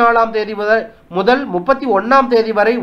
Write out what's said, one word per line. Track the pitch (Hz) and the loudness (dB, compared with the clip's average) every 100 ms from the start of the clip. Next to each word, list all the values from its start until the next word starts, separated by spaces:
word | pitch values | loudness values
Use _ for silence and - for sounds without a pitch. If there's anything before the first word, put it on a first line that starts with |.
நாலாம் | 233 233 226 220 | 2 2 0 -2
தேதி | 208 208 | -6 -6
முத-, | 208 220 - - - 175 | 0 0 -2 -16 -10 -4
முதல் | 196 254 262 180 | 0 0 -2 -6
முப்பத்தி | 175 262 269 196 | -2 -2 0 -2
ஒண்ணாம் | 220 269 247 | 2 2 4
தேதி | 233 220 208 | 2 0 0
வரை | 208 240 | 0 0